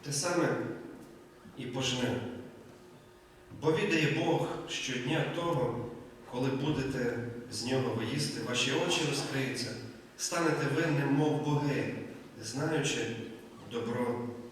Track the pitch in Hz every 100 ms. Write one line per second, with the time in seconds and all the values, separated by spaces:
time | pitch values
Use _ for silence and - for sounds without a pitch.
0 | 143 139 175 175 143 - - - - -
1 | - - - - - - 127 131 131 123
2 | 123 120 - - - - - - - -
3 | - - - - - - 147 160 208 160
4 | 151 - 165 165 - - - - - 123
5 | 127 160 - 170 170 156 160 117 110 -
6 | - - - 120 135 - 147 139 131 127
7 | 120 120 117 - - - 123 131 127 110
8 | - 143 143 - - 143 135 135 170 175
9 | 151 139 - 135 127 120 117 - - -
10 | - - - 175 165 143 135 156 165 143
11 | 135 143 151 139 147 143 147 127 110 113
12 | - - - - 110 123 156 156 131 -
13 | 110 113 - - - - - 120 117 117
14 | 120 120 120 - -